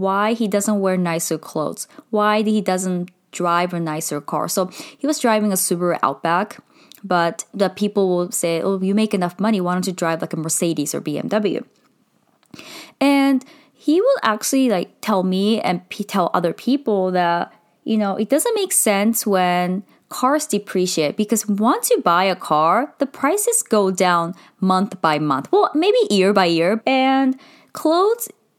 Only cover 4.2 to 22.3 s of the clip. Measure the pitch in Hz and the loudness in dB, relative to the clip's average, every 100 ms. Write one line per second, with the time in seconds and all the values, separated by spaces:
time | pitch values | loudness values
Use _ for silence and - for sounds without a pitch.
4.2 | 143 156 175 - 185 - - - 277 294 | -4 -4 -2 -2 -4 -6 -20 -8 -4 -2
5.2 | 240 214 214 185 - 175 175 170 - 139 | 0 2 0 -2 -2 -2 -2 0 -2 -2
6.2 | 165 175 214 - _ _ _ - 190 180 | -2 -2 -2 -10 _ _ _ -18 -2 0
7.2 | 170 - - 196 190 185 208 202 190 180 | 0 -2 -12 -2 -2 0 -2 2 2 0
8.2 | 175 - 170 165 - 196 190 202 220 196 | -2 -2 -2 -2 -2 -2 0 0 0 0
9.2 | 180 - 202 214 175 180 185 180 170 165 | -2 -2 0 0 0 -2 -4 -4 -4 -2
10.2 | - 160 160 - 170 156 143 147 156 147 | -4 -6 -4 -2 -2 -2 -4 -6 -6 -6
11.2 | 156 185 208 - - _ _ _ _ _ | -2 -2 -2 -4 -8 _ _ _ _ _
12.2 | _ _ _ - - - - _ 277 277 | _ _ _ -20 -20 -20 -20 _ 2 4
13.2 | 277 262 - - _ _ - 330 480 539 | 4 2 -2 -18 _ _ 0 2 2 2
14.2 | - 214 - 269 262 185 180 _ - 196 | 0 -2 0 2 2 2 -2 _ 0 2
15.2 | 185 190 202 220 - 180 - - 202 202 | 2 2 2 0 0 -4 -6 -10 -4 0
16.2 | 170 180 175 - - 277 262 202 185 180 | 0 2 0 -2 -2 -2 0 0 0 0
17.2 | 175 170 - - _ _ - 220 202 190 | 0 0 -4 -10 _ _ -2 0 0 -2
18.2 | 220 294 480 440 381 - - 196 214 226 | 0 0 0 -2 0 0 2 2 0 0
19.2 | 220 190 180 180 180 185 - _ _ - | 0 2 2 0 -2 -4 -8 _ _ -2
20.2 | 254 294 294 208 208 185 180 170 151 - | 0 0 0 -4 -2 -2 0 0 -2 -2
21.2 | 208 220 208 196 220 415 - 427 202 175 | 0 -2 0 0 2 0 2 2 4 2
22.2 | 190 | 2